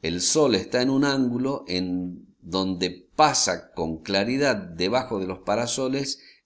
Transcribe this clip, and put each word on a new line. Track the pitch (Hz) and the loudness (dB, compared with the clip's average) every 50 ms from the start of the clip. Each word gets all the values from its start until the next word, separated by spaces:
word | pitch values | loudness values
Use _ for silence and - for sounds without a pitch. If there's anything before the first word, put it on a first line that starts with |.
| - | -2
el | 87 85 87 | -2 -2 0
sol | - - - 156 151 139 113 | 0 2 4 4 4 4 4
está | 95 - - - 123 123 | 2 0 0 0 2 2
en | 131 | 4
un | 135 135 143 | 2 2 2
ángulo | 143 139 135 131 123 120 123 127 135 139 - - - | 2 2 2 2 0 0 0 0 -2 -2 -4 -4 -4
en | 90 90 92 92 90 90 90 90 87 - - - _ _ | -2 -2 -2 -2 -2 -4 -4 -6 -8 -12 -16 -20 _ _
donde | - - 82 95 95 95 92 87 92 90 90 - - _ _ | -14 -4 -2 -2 0 0 -2 -2 -2 -4 -4 -8 -18 _ _
pasa | - 156 147 139 - - 104 90 85 - - - | 2 4 4 4 2 0 0 0 -4 -6 -14 -6
con | - 85 80 82 82 - | -6 -4 -4 -4 -6 -4
claridad | - 98 98 101 113 127 135 143 139 123 | 0 0 0 2 2 0 2 2 2 2
debajo | 104 92 87 85 82 90 92 113 127 127 - 117 98 | 0 -4 -8 -4 -2 0 2 2 0 0 0 -4 -4
de | 95 | -2
los | 92 92 - | -4 -6 -8
parasoles | - - 101 110 120 117 - - 131 127 131 135 139 139 - - - - - _ _ | -2 -2 0 0 0 0 -2 -2 -2 -2 -2 -2 -2 -4 -6 -10 -10 -20 -20 _ _